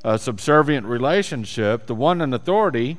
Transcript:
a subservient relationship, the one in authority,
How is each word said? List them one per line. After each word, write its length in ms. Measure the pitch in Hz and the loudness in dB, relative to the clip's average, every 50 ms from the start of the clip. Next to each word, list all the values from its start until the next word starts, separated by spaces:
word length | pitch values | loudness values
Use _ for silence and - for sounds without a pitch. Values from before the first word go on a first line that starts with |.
| - | -2
a 140 | 117 110 110 | -2 0 0
subservient 720 | - - 120 95 - - 147 151 151 139 151 139 104 107 | -2 -4 -8 -4 0 4 4 6 6 4 2 0 -2 -2
relationship, 960 | 120 120 127 131 - 202 202 - 165 131 110 - - - 110 101 110 120 - | -2 -2 0 2 2 0 0 -2 -4 -6 -8 -6 -4 -2 0 0 0 0 -2
the 80 | - 120 | -6 -4
one 260 | 110 123 156 180 175 | 0 2 2 2 2
in 140 | 165 143 127 | 0 -2 -2
authority, 640 | 117 - - 185 214 220 190 139 117 117 127 165 | -2 -2 0 0 2 2 0 0 0 -2 -2 -4